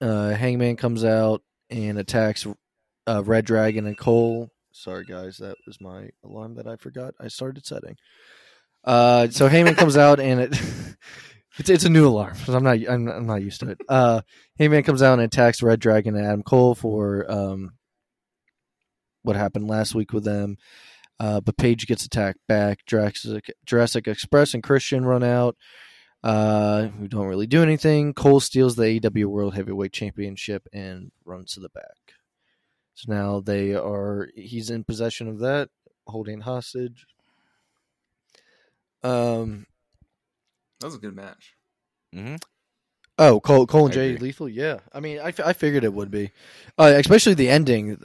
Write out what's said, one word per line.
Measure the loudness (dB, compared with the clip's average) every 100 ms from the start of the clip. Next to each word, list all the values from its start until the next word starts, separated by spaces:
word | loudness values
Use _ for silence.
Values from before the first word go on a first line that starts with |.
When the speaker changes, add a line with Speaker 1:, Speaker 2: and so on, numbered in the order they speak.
Speaker 1:
Uh, | -4 -2 -2
Hangman | -2 -2 -2 -2 -2
comes | -4 -2
out | 0 2 0 -2 _ _ -12
and | -8 -6 -8
attacks, | -4 -2 -2 -4 -10 -16 _ _ _ _ -6
uh, | -4
Red | 0 0
Dragon | 2 0 0 -2 -6
and | -4
Cole. | 0 2 2 -4 -10 _ _
Sorry, | -20 -14 -14
guys, | -14 -14 -16 -16
that | -18 -18 -20
was | -20
my | -20 -20 -20 _
alarm | -20 -18 -18
that | -16 -18
I | -18
forgot | -18 -16 -16 -16
I | -16
started | -14 -14 -14 -14
setting. | -16 -16 -20 _ _ _ _ _ _ _ _
Uh, | 0 4 6 4 2
so | 4 4
Hangman | 6 6
comes | 4 4 6
out | 6 6
and | 2 0
it, | -2
<laughs> | -4 -6 -10 -14 -18 -20 -20 -20 _ _ -4
it's, | 2
it's | 4
a | 6
new | 6 6
alarm | 4 -4 -8
'cause | -4
I'm | 0
not, | 2 2 0
I'm, | -4 -4
I'm | -6 -4
not | -4
used | -6 -10
to | -10
it. | -10 0
Uh, | 2 4 2 -4 _ _ 0
Hangman | 2 4
comes | 2 4
out | 6
and | 4
attacks | 2 2 2 4
Red | 2 2
Dragon | 2 2 0
and | -2
Adam | -2 -2
Cole | 2 4 4 2
for, | -2 -2 -2 -4 -4
um, | -4 -4 -8 -12 _ _ _ _ _ _ _ _ _ _ _ _ _ _ _
what | -4
happened | -2 -2 -4 -4
last | -4 -2 -4
week | -4
with | -6
them. | -4 -4 -6 -10 _ -20 -20 _ _ -8
Uh, | -4 -4
but | -4 0
Page | 0 0 -2
gets | -6
attacked | -4 -4 -4 -6 -2
back. | 0 0 -4 -2
Jurassic, | -2 -2 -4 -10 -12 -12 -16 -2
Jurassic | 0 0 -2 -6
Express | -8 0 2 2
and | -2
Christian | 0 -2 0 -2
run | 0 0
out, | 0 0 0 -4 _ -20 -20 _ _ _
uh, | -2 0 2 0 0 -2 -4
who | -8 -10
don't | -6 -6
really | -4 0
do | 2
anything. | 4 2 2 2 0
Cole | 2 6 6
steals | 4 2 2 2
the |
A | 0
E | 0
W | -2 0 -2
World | -2 -4 -6
Heavyweight | -8 -6 -8
Championship | -8 -10 -10 -12 -12 -10 -10 _
and | -16 -16 -16 -20 _
runs | -20 -18 -16
to | -18
the | -18
back. | -20 -20 _ _ _ _ _ _ _ _ _ _
So | -16 -8
now | -6 -4 -6
they | -4 -4 -2
are, | -4 -6 -6 -8 -8 -10
he's | -16 -14 -12 -10
in | -10
possession | -10 -8 -8 -8 -12
of | -8
that, | -6 -4 -8 _ _ _ -16
holding | -14 -12 -12
hostage. | -10 -12 -10 -12 -12 -14 _ _ _ _ _ _ _ _ _ _ _ _ _ _ _ _ _ _ _ _
Um, | -4 -2 -2 -4 -6 -12 -18 _ _ _ _ _ _ _ _ _ _ -16
Speaker 2:
That | -16
was | -14
a |
good | -16
match. | -16 -20 -20 _ _ _ _ _ _ _
Speaker 3:
Mm-hmm. | -16 -14 -16 -18 _ _ _ _ _ _ 4
Speaker 1:
Oh, | 6 6
Cole, | 6 4 6
Cole | 4 4
and |
Speaker 3:
I |
Speaker 1:
Jay | 2 -2
Speaker 3:
agree. | -4 -8
Speaker 1:
Lethal? | -10 -12
Yeah. | -8 -8 -8 _
I | -16
mean, | -14 -12
I, | -10
f-, | -6
I | -4
figured | -2 0 0
it | -2
would | -4 -8
be. | -8 -8 _ _ -20 -4 6
Uh, | 8 8
especially | 8 6 6
the | 4 4
ending. | 4 4 0 -2 -10